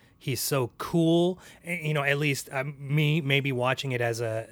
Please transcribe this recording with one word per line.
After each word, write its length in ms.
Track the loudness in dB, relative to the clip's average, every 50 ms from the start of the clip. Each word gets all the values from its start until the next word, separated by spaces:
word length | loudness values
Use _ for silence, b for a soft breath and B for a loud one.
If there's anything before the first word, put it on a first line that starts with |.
| b b b b
he's 200 | -6 -6 -4 -4
so 320 | -2 0 0 0 -2 -2 _
cool, 640 | -10 -8 -2 0 2 4 4 4 4 4 2 0 B B B B B B
eh, 140 | -8 -8 -4
you 120 | -2 -2 0
know, 100 | 0 2
at 160 | 2 2 2
least, 300 | 2 0 0 -2 -4 -6
uh, 120 | -6 -6 -6 -6 -8
me 420 | -10 -4 0 2 2 4 4 2 2
maybe 320 | 2 2 2 2 2 0
watching 400 | -2 0 0 0 0 -2 -2 -4
it 80 | -2 0
as 220 | 0 0 0 -2
a, 260 | -2 -4 -4 -4 -6 -8